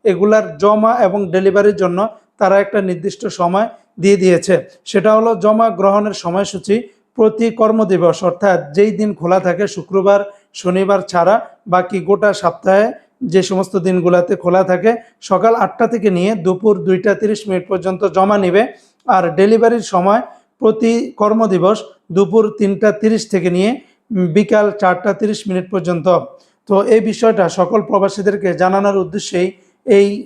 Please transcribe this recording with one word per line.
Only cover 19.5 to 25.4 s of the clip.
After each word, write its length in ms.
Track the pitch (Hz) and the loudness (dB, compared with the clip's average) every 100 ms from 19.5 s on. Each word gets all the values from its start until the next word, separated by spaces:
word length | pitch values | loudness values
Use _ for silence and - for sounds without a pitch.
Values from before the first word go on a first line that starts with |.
| 226 233 233 175 | 4 2 0 -2
সময় 280 | 185 185 220 262 - _ _ | 0 2 0 -2 -18 _ _
প্রতি 340 | 220 220 226 233 359 - | -2 0 0 0 -4 -2
কর্মদিবস 600 | 208 220 220 185 180 214 - _ _ | 0 2 0 2 2 0 -6 _ _
দুপুর 320 | 175 196 220 214 - | -2 2 2 0 -2
তিনটা 320 | 196 196 214 | -2 0 0
তিরিশ 320 | 208 220 220 - | 0 0 0 -2
থেকে 200 | 190 175 | -2 0
নিয়ে, 220 | 175 202 269 _ _ _ | 0 -2 -4 _ _ _
উম, 140 | 196 175 | -2 0
বিকাল 320 | 165 208 214 208 208 | 2 2 2 2 0
চারটা 320 | 185 180 208 | 0 0 -4
তিরিশ 260 | 196 214 214 | -2 -4 -4